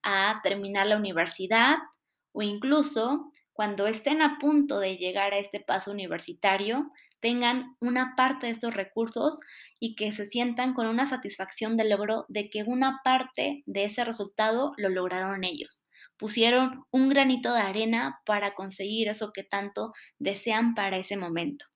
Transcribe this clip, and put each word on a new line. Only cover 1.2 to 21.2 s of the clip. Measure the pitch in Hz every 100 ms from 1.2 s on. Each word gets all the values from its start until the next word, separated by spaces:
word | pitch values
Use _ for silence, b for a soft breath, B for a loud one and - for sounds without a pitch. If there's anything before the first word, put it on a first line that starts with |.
| 175 - 185 220 254 320 - _ _ _ _
o | -
incluso | 208 208 262 294 285 226 233 294 - b _
cuando | - 208 202 208
estén | 220 277 311
a | 294 285
punto | 285 294 285 202
de | 190 185
llegar | 180 196 202
a | 202
este | 196 202
paso | - 185 190
universitario, | 202 185 165 - 170 196 196 202 254 285 B B -
tengan | 233 240 247 254 254 -
una | 240 247 262 -
parte | 262 277 240
de |
estos | 226 233
recursos | 208 190 - 226 226 302 302 B B B _
y | 233 220
que | 214
se | 208 208
sientan | 240 247 240 254
con | 254 220
una | 233 285
satisfacción | 254 202 - 190 - 220 226
de | 220
logro | 202 208 220 -
de | 202 208
que | 214
una | 214 254 269 269
parte | 262 254 254 - 277 285 -
de | 196
ese | 208 214 233
resultado | 226 202 - 220 233 285 277
lo | 196
lograron | 185 180 180 190 196
ellos. | 185 165 - - _ B B _
Pusieron | 214 226 226 254 254 - -
un | 262 269
granito | 277 269 254 247
de | 240
arena | 196 202 220 226 269 - -
para | 208 202 196
conseguir | 196 190 196 220 214
eso | 214 214
que | 196
tanto | 196 202 202 208 220 B B _
desean | 190 196 233 220 233
para | 226 196 185
ese | 185
momento. | 202